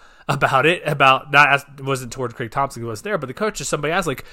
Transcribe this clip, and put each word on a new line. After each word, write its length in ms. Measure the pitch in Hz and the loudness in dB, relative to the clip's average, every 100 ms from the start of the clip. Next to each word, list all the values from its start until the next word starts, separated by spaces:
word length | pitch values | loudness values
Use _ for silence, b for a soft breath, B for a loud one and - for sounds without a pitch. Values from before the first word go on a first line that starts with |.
| b b b | b b b
about 360 | 139 131 131 147 | 0 2 2 2
it, 160 | 170 151 | 2 -2
about, 460 | 147 135 131 151 | 4 6 6 4
not 200 | 143 143 | 4 6
as, 120 | 139 - 139 | 4 -2 -10
wasn't 320 | 135 131 123 | -4 -4 -6
toward 240 | 127 120 - | -8 -8 -6
Craig 160 | 117 | -6
Thompson, 300 | 139 135 - | -4 -4 -6
who 60 | 117 | -10
was 120 | 107 | -8
there, 140 | 202 196 | -6 -6
but 100 | 131 | -6
the 60 | |
coach, 240 | 127 214 - | -6 -6 -6
somebody 340 | 143 156 147 | -6 -4 -2
asked, 140 | 175 170 | -2 -2
like, 180 | 131 - | -6 -10